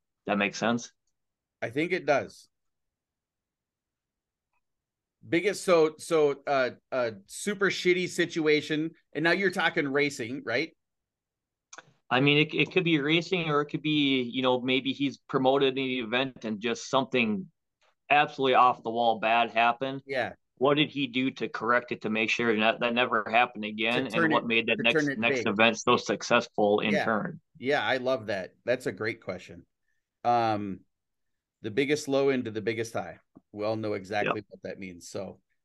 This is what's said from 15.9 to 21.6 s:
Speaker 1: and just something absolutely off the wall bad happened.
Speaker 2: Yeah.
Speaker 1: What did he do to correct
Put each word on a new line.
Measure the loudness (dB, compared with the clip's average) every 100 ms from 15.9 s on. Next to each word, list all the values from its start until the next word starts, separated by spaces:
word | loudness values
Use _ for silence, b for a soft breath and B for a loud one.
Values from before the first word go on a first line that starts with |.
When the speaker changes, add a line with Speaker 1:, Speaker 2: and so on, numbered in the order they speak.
| -4 -2 -2 -2 -6 -8
Speaker 1:
and | -4
just | -4 -4 -2
something | 0 2 0 0 -2 -6 _ _ _ _ _ 0
absolutely | 2 2 0 2
off | 6 6 4
the | -2
wall | 0 2 2
bad | 2 2 2
happened. | 2 2 2 -4 -8 -6
Speaker 2:
Yeah. | -4 -4 -6 _ 0
Speaker 1:
What | 2 4
did | 2
he | -2 -4
do | -2 -2
to | -2 -6
correct | -4